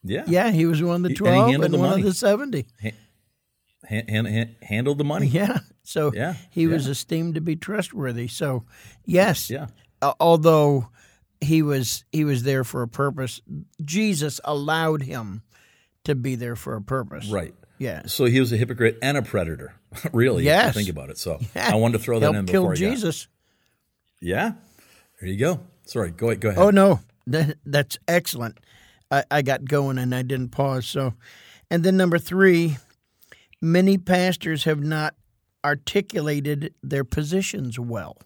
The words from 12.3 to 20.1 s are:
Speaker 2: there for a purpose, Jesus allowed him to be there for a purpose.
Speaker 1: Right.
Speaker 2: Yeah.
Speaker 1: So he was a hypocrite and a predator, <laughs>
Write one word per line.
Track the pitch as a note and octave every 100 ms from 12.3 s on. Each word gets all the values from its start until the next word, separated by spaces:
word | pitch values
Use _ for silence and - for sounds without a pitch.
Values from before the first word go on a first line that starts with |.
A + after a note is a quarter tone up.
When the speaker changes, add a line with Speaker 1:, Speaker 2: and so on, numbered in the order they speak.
| C3
Speaker 2:
there | B2+ C3+
for | A#2+ -
a | A#2
purpose, | A#2 C#3 C3 B2+ - _ D3 - -
Jesus | D3 F3+ G#3+ D#3+ D3+ -
allowed | C#3+ D3 D3 D#3+ D#3+ D#3
him | C3+ B2 G#2+ G#2 _ _ _ _ _ _
to | -
be | C#3 B2+
there | B2 A#2+
for | A#2 -
a | A2+
purpose. | G2 C3 G#2+ - G#2+
Speaker 1:
Right. | G2+ D#2+ - _ _
Speaker 2:
Yeah. | B2+ D#2 -
Speaker 1:
So | -
he | B2 B2+
was | B2
a | A2+
hypocrite | A#2 A2+ A2+ -
and | C3+
a | C#3+
predator, | A2 G#2 E2 C#2+ - _ _
<laughs> | - E3